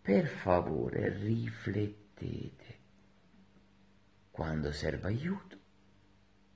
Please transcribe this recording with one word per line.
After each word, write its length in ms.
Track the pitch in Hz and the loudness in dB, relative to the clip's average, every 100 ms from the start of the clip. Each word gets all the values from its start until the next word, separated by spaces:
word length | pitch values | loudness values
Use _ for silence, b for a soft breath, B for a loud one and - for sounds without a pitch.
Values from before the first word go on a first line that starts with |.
per 260 | - 196 156 | 6 4 4
favore, 920 | - 98 90 82 76 60 - 101 98 | 0 4 4 4 0 0 0 0 0
riflettete. 1600 | 101 117 113 110 - 101 104 - - - - - - - - - - - - - - - - - - - - - - - - | 0 0 0 -4 -2 0 0 -4 -20 -8 -6 -4 -6 -12 -20 -20 -20 -20 -20 -20 -20 -20 -20 -20 -20 -20 -20 -20 -20 -20 -20
Quando 400 | - 80 78 73 | -4 -2 0 -2
serve 380 | 76 80 71 90 | -2 -2 -2 -2
aiuto, 480 | 113 160 196 - - - - - - - - - - - | -2 -2 -4 -8 -20 -20 -20 -20 -20 -20 -20 -20 -20 -20